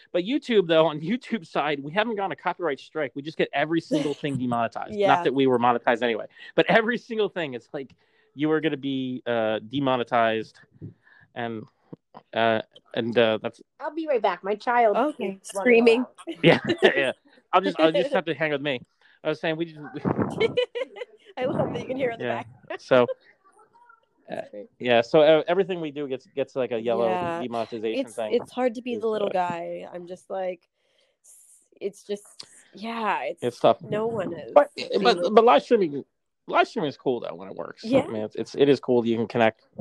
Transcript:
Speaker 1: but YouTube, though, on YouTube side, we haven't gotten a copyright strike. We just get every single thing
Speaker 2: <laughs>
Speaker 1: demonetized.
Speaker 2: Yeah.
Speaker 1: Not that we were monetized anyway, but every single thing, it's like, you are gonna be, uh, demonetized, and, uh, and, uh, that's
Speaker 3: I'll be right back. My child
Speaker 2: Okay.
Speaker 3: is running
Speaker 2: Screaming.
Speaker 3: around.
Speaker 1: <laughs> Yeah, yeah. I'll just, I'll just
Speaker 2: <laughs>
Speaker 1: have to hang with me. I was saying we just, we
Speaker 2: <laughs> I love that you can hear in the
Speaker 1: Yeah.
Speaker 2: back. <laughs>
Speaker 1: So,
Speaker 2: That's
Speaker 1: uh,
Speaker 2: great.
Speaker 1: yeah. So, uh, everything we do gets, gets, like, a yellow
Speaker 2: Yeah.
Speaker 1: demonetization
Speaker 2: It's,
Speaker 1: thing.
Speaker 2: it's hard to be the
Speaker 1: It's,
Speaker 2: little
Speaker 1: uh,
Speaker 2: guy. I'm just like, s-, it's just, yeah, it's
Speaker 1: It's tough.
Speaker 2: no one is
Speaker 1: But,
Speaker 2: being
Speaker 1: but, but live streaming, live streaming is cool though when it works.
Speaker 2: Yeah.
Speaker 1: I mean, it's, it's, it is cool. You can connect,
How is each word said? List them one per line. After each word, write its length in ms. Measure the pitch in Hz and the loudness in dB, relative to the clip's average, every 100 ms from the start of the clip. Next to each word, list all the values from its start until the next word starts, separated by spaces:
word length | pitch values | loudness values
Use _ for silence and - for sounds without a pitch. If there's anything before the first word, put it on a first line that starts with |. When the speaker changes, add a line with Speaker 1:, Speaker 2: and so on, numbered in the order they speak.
| _ | _
Speaker 1:
but 120 | 180 | -4
YouTube, 420 | 185 302 - 214 170 | -2 -4 0 2 4
though, 200 | 160 160 | 4 4
on 140 | 151 | 0
YouTube 460 | 160 247 - 220 160 | -4 -6 -4 -8 -4
side, 340 | 180 147 143 | -4 -2 -4
we 100 | 143 | -4
haven't 240 | 185 226 202 | -2 -2 -2
gotten 160 | 190 | -6
a 40 | 143 | -4
copyright 420 | 180 175 165 135 | -6 -4 -4 -4
strike. 340 | - 156 143 | -6 -6 -6
We 80 | 143 | -6
just 160 | 147 - | -8 -4
get 100 | 175 | -2
every 260 | 143 151 165 | 0 0 -2
single 320 | - 240 151 | 0 -2 -2
thing 240 | 143 147 131 | -4 -6 -4
Speaker 2:
<laughs> 60 | |
Speaker 1:
demonetized. 540 | 123 117 113 - - 202 | -2 -2 -2 -6 -8 0
Speaker 2:
Yeah. 100 | - | 2
Speaker 1:
Not 160 | 175 | 2
that 80 | 160 | 2
we 120 | 135 135 | 2 4
were 120 | 123 | 4
monetized 440 | 123 120 - 113 | 4 2 2 0
anyway, 240 | 120 107 107 - - - | 0 -4 -8 -16 -4 0
but 100 | 165 | 4
every 300 | 208 220 233 | 4 2 -4
single 320 | - 220 196 | -6 -4 -4
thing, 240 | 180 151 | -4 -8
it's 140 | 120 - | -8 -12
like, 220 | 147 131 _ _ _ _ | -12 -12 _ _ _ _
you 160 | 131 156 | -4 0
are 100 | 156 | 0
gonna 160 | 156 143 | 0 -2
be, 460 | 139 131 127 127 - | -4 -4 -4 -6 -4
uh, 340 | 117 110 107 | -2 0 -2
demonetized, 960 | 107 135 135 127 117 120 113 110 104 _ _ - - - _ _ _ | -4 -2 0 0 0 2 2 0 -6 _ _ -20 -20 -20 _ _ _
and, 300 | 123 117 110 - _ _ - _ - _ | -10 -10 -10 -14 _ _ -20 _ -20 _
uh, 260 | 113 113 110 - _ _ | -2 0 0 -4 _ _
and, 240 | - 117 120 | -6 -2 2
uh, 220 | 113 107 | 2 0
that's 200 | 113 - _ - | -4 -12 _ -12
Speaker 3:
I'll 140 | 294 | -10
be 120 | 311 311 | -6 -4
right 140 | 247 | -2
back. 240 | 202 175 | -2 -2
My 120 | 190 208 | -6 -6
child 400 | 254 240 226 208 | 0 2 4 2
Speaker 2:
Okay. 420 | 294 - 196 196 | 0 -2 -8 -10
Speaker 3:
is 100 | - | -8
running 300 | 196 240 233 | 0 4 6
Speaker 2:
Screaming. 160 | 233 233 | 8 6
Speaker 3:
around. 380 | 247 - - - | 2 -10 -14 2
Speaker 1:
<laughs> 40 | |
Yeah, 160 | 165 143 - - | 6 6 4 2
yeah. 300 | - 139 131 - _ _ _ | 4 4 0 -4 _ _ _
I'll 80 | 370 | 2
just, 180 | 381 330 | 2 2
I'll 120 | 320 | 2
just 200 | 302 269 | 4 0
Speaker 2:
<laughs> 60 | 254 | 0
Speaker 1:
have 80 | 165 | -2
to 80 | |
hang 180 | 147 156 | -2 -2
with 80 | 143 | -2
me. 220 | 147 123 - _ _ _ | -2 -4 -8 _ _ _
I 40 | 151 | -6
was 100 | 151 | -4
saying 160 | 170 160 | -2 -4
we 80 | |
just, 160 | 170 151 147 | -6 -10 -14
we 60 | 151 | -6
Speaker 2:
<laughs> 480 | - - - - 453 494 480 480 523 392 - _ - 381 | -2 -2 -2 0 -2 0 -4 -6 -10 -12 -16 _ -16 -6
I 80 | 262 | -4
love 260 | - - | -2 -4
that 80 | 480 | -6
you 60 | 349 | -8
can 100 | 262 | -4
hear 140 | 247 | -4
in 80 | 226 | -4
the 60 | - | -6
Speaker 1:
Yeah. 80 | 233 | -6
Speaker 2:
back. 100 | 247 - | -8 -16
<laughs> 180 | - 359 | -14 -10
Speaker 1:
So, 260 | - 131 120 - _ _ _ _ _ _ _ _ _ _ - | 2 4 4 -2 _ _ _ _ _ _ _ _ _ _ -12
Speaker 2:
That's 180 | - - | -12 -12
Speaker 1:
uh, 40 | |
Speaker 2:
great. 160 | 104 - - | -16 -18 -6
Speaker 1:
yeah. 220 | 123 123 | 2 2
So, 200 | - 160 | 4 6
uh, 220 | 151 156 160 | 6 6 2
everything 320 | 180 180 175 | -2 -2 -4
we 100 | 156 | -6
do 160 | 139 143 | -8 -8
gets, 180 | 131 _ | -8 _
gets, 200 | 139 135 | -6 -6
like, 180 | 139 123 | -4 -4
a 60 | 117 | -4
yellow 280 | 117 117 117 | -2 0 0
Speaker 2:
Yeah. 340 | 180 175 170 | -2 -4 -6
Speaker 1:
demonetization 640 | 123 117 214 117 220 233 240 | -6 -6 -6 -6 -4 -4 -6
Speaker 2:
It's, 80 | |
Speaker 1:
thing. 180 | 226 214 | -8 -4
Speaker 2:
it's 180 | 240 247 | -4 -4
hard 220 | 254 254 233 | -4 -4 -4
to 60 | |
be 100 | 247 | -8
the 60 | 220 | -6
Speaker 1:
It's, 60 | |
Speaker 2:
little 240 | 220 214 202 | -4 -4 -2
Speaker 1:
uh, 40 | |
Speaker 2:
guy. 540 | 185 175 170 175 175 180 | -2 -4 -4 -8 -10 -12
I'm 140 | 175 175 | -16 -16
just 240 | 180 - | -16 -10
like, 380 | 190 185 180 _ _ _ _ _ _ | -8 -8 -8 _ _ _ _ _ _
s-, 440 | _ - _ _ _ - | _ -20 _ _ _ -12
it's 240 | 196 - | -12 -10
just, 200 | - 202 - - - - _ | -12 -12 -12 -20 -20 -20 _
yeah, 480 | 196 226 233 208 160 | -16 -12 -6 -4 -4
it's 180 | 135 180 | -4 -6
Speaker 1:
It's 160 | 123 - | -6 2
tough. 220 | 135 - | 2 2
Speaker 2:
no 240 | - 208 226 | -2 -4 -4
one 260 | 226 170 | -4 -6
is 200 | 165 117 | -8 2
Speaker 1:
But, 160 | 202 285 - | 2 2 -2
Speaker 2:
being 260 | 247 196 | -4 0
Speaker 1:
but, 320 | 226 175 175 | 2 2 4
but 100 | 220 | 6
live 180 | 226 277 | 8 6
streaming, 420 | - 233 170 139 - _ _ _ - | 4 2 2 -4 -12 _ _ _ -2
live 220 | 254 - | 0 0
streaming 200 | 233 147 | -2 -6
is 60 | - | -4
cool 240 | 139 120 | -4 -4
though 140 | 87 | -6
when 140 | 85 - | -12 -14
it 60 | - | -12
works. 260 | - - | -14 -10
Speaker 2:
Yeah. 160 | 220 262 | 0 0
Speaker 1:
I 40 | 302 | 0
mean, 160 | 110 | -4
it's, 140 | 107 - | -6 -8
it's, 180 | 113 | -6
it 140 | - 139 | 0 2
is 100 | 131 | 2
cool. 260 | - 123 | 2 0
You 120 | 113 113 | 2 0
can 100 | 110 | 0
connect, 360 | 120 113 - _ - | 2 2 0 _ -20